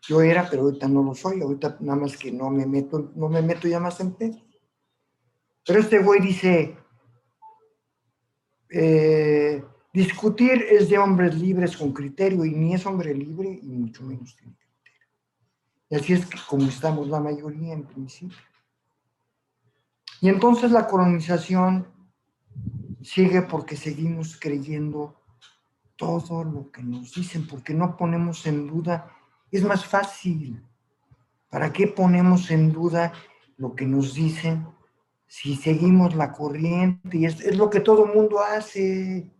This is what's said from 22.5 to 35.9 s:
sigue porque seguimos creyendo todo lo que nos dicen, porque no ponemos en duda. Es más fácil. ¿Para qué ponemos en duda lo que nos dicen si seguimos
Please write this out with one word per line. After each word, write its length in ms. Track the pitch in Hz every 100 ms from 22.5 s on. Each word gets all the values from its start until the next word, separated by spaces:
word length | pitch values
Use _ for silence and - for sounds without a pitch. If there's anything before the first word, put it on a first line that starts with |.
| - - - - -
sigue 400 | - - 185 180
porque 340 | 175 156 - 147
seguimos 640 | 156 143 165 165 160 -
creyendo 760 | 160 143 139 151 151 151 147 _ _ _ _ _ _ _ _ _
todo 480 | 160 170 165 165
lo 280 | 160 151 139
que 120 | -
nos 300 | 123 123 123
dicen, 340 | - 180 170 -
porque 260 | 139 -
no 220 | 156 180 180
ponemos 480 | 170 170 170 160 160
en 220 | 147 147
duda. 440 | 160 170 175 - _ _ _ _
Es 120 | 196
más 220 | 202 196 -
fácil. 760 | 196 196 - 185 160 135 113 - _ _ _ _ _ _ _ _
¿Para 220 | 147 156
qué 160 | 151 202
ponemos 640 | 208 185 180 180 180 -
en 220 | 160 156
duda 400 | 160 170 170 170 - - _ _ _
lo 180 | 131 123
que 100 | 135
nos 280 | 135 131
dicen 540 | 131 160 160 165 160 160 _ _ _ _ _ _
si 280 | - 139 139
seguimos 600 | 160 156 175